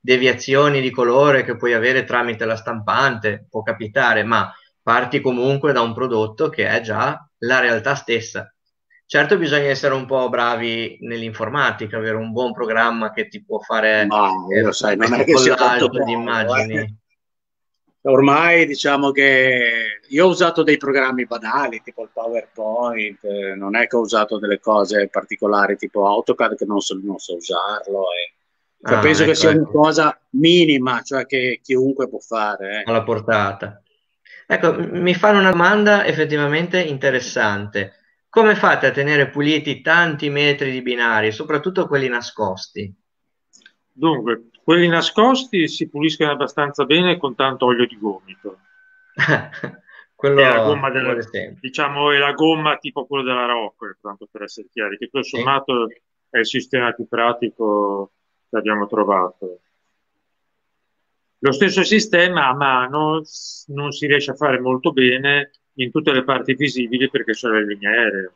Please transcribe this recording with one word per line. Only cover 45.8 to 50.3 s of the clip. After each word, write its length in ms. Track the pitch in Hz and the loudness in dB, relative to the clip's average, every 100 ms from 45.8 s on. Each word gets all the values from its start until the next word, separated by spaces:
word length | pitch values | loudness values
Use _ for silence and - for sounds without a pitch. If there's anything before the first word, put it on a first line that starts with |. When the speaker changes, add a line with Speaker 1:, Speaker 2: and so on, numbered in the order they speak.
| 156 | -8
Speaker 3:
puliscono 420 | 143 156 147 151 | -2 -2 0 -2
abbastanza 540 | 139 135 - 147 147 | 0 -2 -2 -4 -2
bene 320 | 131 156 180 175 | 2 4 4 0
con 180 | 139 | -2
tanto 320 | 120 135 127 127 | 0 -2 2 2
olio 200 | 120 120 | 2 0
di 120 | 110 | -2
gomito. 600 | 104 95 95 95 104 95 _ _ _ _ _ | -6 -6 _ -16 -16 -16 _ _ _ _ _
Speaker 1:
<laughs> 640 | - - 135 - - - - _ - - | -4 0 0 -2 -12 -14 -14 _ -20 -20
Quello 260 | _ 139 | _ 2